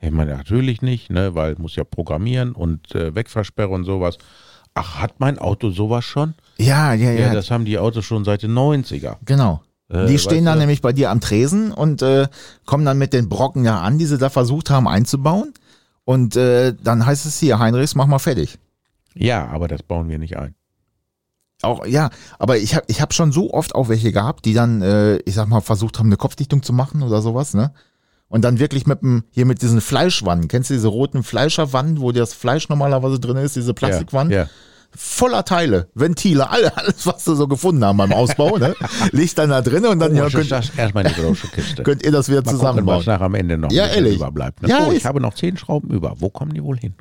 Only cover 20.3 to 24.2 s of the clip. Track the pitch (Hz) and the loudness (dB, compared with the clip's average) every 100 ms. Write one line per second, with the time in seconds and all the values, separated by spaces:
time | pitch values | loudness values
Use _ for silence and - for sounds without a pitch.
20.3 | - 71 - _ _ _ _ _ _ _ | -8 -10 -14 _ _ _ _ _ _ _
21.3 | _ _ _ - 120 101 123 131 - - | _ _ _ -6 -4 -2 0 0 -4 -18
22.3 | - 123 123 104 160 - - 151 - 165 | -4 0 0 2 -2 -2 -2 -2 2 2
23.3 | 139 202 - 165 - 123 110 113 101 | 2 0 -2 -2 -2 0 0 2 0